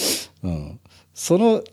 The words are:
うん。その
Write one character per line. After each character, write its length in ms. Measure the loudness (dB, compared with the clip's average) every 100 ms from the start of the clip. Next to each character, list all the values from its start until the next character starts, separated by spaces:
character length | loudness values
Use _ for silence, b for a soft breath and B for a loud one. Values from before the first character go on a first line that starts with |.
| B B B -8
う 60 | -6
ん。 300 | -6 -8 -14 _ b b
そ 240 | -10 0 4
の 260 | 4 2 -2